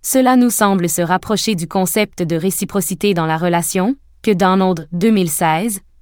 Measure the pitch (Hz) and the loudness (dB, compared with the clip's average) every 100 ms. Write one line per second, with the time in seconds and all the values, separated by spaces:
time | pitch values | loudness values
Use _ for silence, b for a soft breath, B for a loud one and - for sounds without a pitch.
0 | - 262 254 254 247 - 208 196 170 - | 0 2 4 4 2 2 0 2 0 -2
1 | 170 180 - 208 - 196 165 196 185 - | -2 -2 -2 -2 -2 -4 -4 -2 -2 0
2 | 208 - 170 165 185 - 196 202 180 180 | -4 -4 -4 -2 -2 -4 -4 -4 -4 -2
3 | 208 175 160 160 175 170 165 190 190 269 | 0 0 0 0 0 0 -2 -2 -2 -2
4 | _ _ - 190 190 190 190 175 151 175 | _ _ -2 2 4 4 2 0 -4 -2
5 | 220 214 175 - 165 160 220 196 _ _ | 2 2 0 0 0 0 -2 -6 _ _